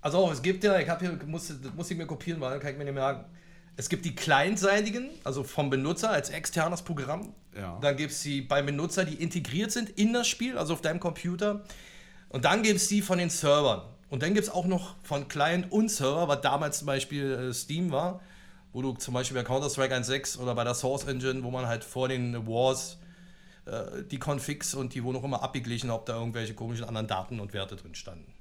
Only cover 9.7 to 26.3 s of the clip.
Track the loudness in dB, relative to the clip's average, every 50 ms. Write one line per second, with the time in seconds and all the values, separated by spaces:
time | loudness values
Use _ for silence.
9.7 | 0 -2 -4 -4 2 4 4 4 6 4 2 2 0 0 -2 -2 0 -2 0 0
10.7 | 0 0 0 0 -2 0 0 -2 -2 -2 -4 -4 -2 2 2 0 0 0 -6 -12
11.7 | -16 -16 -16 -18 -20 -20 -20 -20 -20 -20 -18 -6 -4 2 4 6 6 6 6 6
12.7 | 6 6 4 4 4 2 4 4 2 2 4 2 0 2 6 6 8 8 8 6
13.7 | 4 2 -2 -12 -18 -20 -12 -6 -4 -2 2 4 4 4 2 2 -2 0 2 2
14.7 | 2 2 0 -4 -12 -16 -8 -4 -4 -4 -4 -4 0 2 4 4 4 2 0 2
15.7 | 4 4 4 4 2 2 2 2 4 4 4 2 2 4 4 2 2 4 2 0
16.7 | -2 -2 -2 0 0 0 0 -2 -4 -2 0 0 -2 -2 -2 -4 -4 -4 -4 -4
17.7 | -2 -2 0 0 2 2 0 0 -2 -4 -12 -18 -20 -20 -20 -20 -20 -20 -20 -12
18.7 | -8 -4 -2 -2 -4 -4 -6 -2 -2 -2 -2 0 -2 -2 -2 0 0 0 0 0
19.7 | 2 2 2 2 2 0 0 0 -2 -2 -2 -4 -6 -4 -4 -2 0 0 0 0
20.7 | 0 0 0 0 0 0 -2 -4 -4 -2 -2 -2 -2 -2 -4 -4 -4 -4 -2 -2
21.7 | -4 -4 -6 -8 -2 -2 0 0 0 0 0 -2 -2 -4 -4 -2 2 4 4 4
22.7 | 4 2 -2 -8 -12 -16 -18 -20 -20 -20 -20 -20 -20 -20 -20 -20 -20 -20 -12 -8
23.7 | -6 -6 -6 -6 -8 -10 -8 -8 -8 -6 -2 -2 -2 -2 -2 -6 -6 -6 -4 -6
24.7 | -4 -4 -6 -6 -6 -6 -4 -4 -4 -4 -4 -4 -4 -2 -4 -4 -4 -4 -4 -4
25.7 | -4 -4 -2 -2 -4 -4 -4 -4 -6 -4 -4 -4